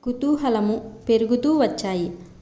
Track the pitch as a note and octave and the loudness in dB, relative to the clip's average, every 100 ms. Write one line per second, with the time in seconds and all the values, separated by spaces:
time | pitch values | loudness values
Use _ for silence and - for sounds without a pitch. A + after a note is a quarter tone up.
0 | - B3 C#4+ D4 C#4+ A3 G#3 A3 - - | -6 -2 0 0 2 0 0 -2 -6 -14
1 | - A3+ A3 A#3+ C#4 D#4 A#3 - G3 F#3 | 0 2 4 2 2 2 2 0 -4 -4
2 | E3+ - - - | -4 -8 -18 -20